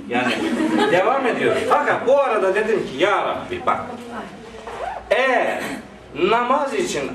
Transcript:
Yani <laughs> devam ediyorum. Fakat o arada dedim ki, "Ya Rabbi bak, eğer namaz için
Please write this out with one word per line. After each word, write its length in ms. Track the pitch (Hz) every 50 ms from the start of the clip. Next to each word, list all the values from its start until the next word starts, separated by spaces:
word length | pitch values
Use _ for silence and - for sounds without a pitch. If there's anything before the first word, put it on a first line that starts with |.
| - -
Yani 260 | 120 123 123 - - - - - - -
<laughs> 300 | - - 110 104 139 -
devam 340 | 165 185 190 240 269 269 262
ediyorum. 360 | 226 - - - 117 - - - 247
Fakat 400 | - 294 277 226 - - - 240
o 80 | 277 277
arada 360 | 214 - 214 202 190 190 185
dedim 240 | 220 220 214 220 175
ki, 260 | 120 - 127 135 175
"Ya 220 | 160 143 123 - -
Rabbi 380 | - - - - - - -
bak, 140 | - - - 240 247 233 240 240 240 233 220 - - 202 - - - - - - 466 - - 640 762 - - - -
eğer 520 | - 233 269 - 247 - - - - - - - - 220 - - - - - - 131 143
namaz 520 | 175 202 226 240 247 - 285 302 285 269 226
için 280 | - - - - 147 135 131 127